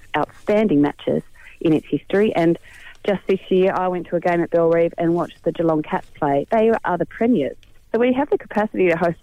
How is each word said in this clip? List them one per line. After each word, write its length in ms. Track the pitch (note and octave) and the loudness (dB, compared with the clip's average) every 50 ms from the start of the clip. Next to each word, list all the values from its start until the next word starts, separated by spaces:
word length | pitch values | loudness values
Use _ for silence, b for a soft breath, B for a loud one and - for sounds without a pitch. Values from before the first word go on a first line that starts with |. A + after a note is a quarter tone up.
| - - - | -4 -4 -4
outstanding 680 | D3+ - - - - - - G#3 G#3+ A3 F#3+ D3 C#3+ | -4 -4 -4 -8 -8 -4 0 0 2 2 2 2 2
matches 400 | C#3+ - - - - - - D#3+ - - - B B B B B | 2 0 -2 -4 -4 -4 -4 -4 -4 -8 -16 B B B B B
in 140 | B E3 D#3 | B 0 0
its 120 | - - | 0 0
history, 460 | - - D3 - - F#3+ G3 G#3+ G#3+ - | -2 -6 -6 -4 -2 0 2 2 2 2
and 220 | E3+ E3 E3+ E3+ - B B B B B B B B - | 2 2 2 0 0 B B B B B B B B -4
just 160 | G#3 F#3+ - - | -4 -4 -2 -2
this 140 | - G3 F#3 - - | -2 -2 -2 -2 0
year 240 | F#3+ F#3 F#3 F#3+ B2+ | 2 2 2 2 2
I 140 | F3+ F#3 | 0 -2
went 200 | F#3 F3+ F3+ F3 | -2 -4 -4 -6
to 80 | - F3+ | -4 -4
a 40 | E3 | -2
game 220 | - F3+ F3 E3+ | 0 0 0 0
at 100 | D#3+ - | 0 0
Bellerive 420 | - E3+ E3 E3 E3+ E3+ E3+ E3+ - | 2 2 2 4 4 2 2 0 0
and 160 | - E3+ E3 E3+ | -2 0 0 0
watched 300 | F3 D#3+ - - - - | 0 -2 -6 -8 -8 -6
the 80 | E3+ | -4
Geelong 320 | D#3 - E3+ E3 D#3+ D#3 D3+ | -4 -2 0 0 0 0 -2
Cats 260 | - F#3+ E3 - - - - | -2 -4 -6 -6 -8 -8 -4
play. 280 | D#3 C#3+ C#3 C#3+ D3 - | -2 0 0 0 -2 0
They 220 | A#3 A3 A3 A3+ A3+ - - | 0 2 2 2 2 0 -2
are 140 | E3+ F3+ | -2 -2
the 80 | E3+ E3 | -4 -4
premiers. 520 | - - - - B3 A#3+ D3+ C3 - - - - - - - - _ | -6 -4 -2 0 0 2 0 0 -4 -6 -12 -20 -20 -20 -20 -10 _
So 80 | - A3+ | -2 0
we 140 | B3 B3+ B3 | 2 2 0
have 160 | C4 D4 - | 0 0 0
the 80 | G4+ | -2
capacity 520 | - - - - G#3 G#3+ - - G3+ F#3 F3 | -4 -4 -4 -4 -4 -4 -2 -2 0 0 2
to 80 | E3 | 2
host 200 | E3 F3+ E3+ E3 - | 2 0 -2 -2 -2